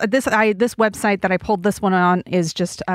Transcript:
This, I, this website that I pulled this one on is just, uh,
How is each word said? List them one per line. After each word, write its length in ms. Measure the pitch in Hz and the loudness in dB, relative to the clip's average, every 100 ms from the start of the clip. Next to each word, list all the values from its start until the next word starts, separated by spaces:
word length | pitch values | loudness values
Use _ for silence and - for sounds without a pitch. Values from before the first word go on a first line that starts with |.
| 214 | 0
This, 200 | 254 262 | 0 0
I, 260 | 214 220 | 2 2
this 220 | 196 233 - | 2 -2 2
website 440 | 220 - 214 202 | 0 0 -2 0
that 120 | 190 | 0
I 60 | 180 | -2
pulled 260 | - 208 | 0 0
this 180 | 190 196 | 0 0
one 120 | 202 | 0
on 280 | 185 180 180 | 2 4 2
is 320 | - 180 165 | 0 -2 -2
just, 280 | - 175 - | -2 -6 -4
uh, 60 | - | -4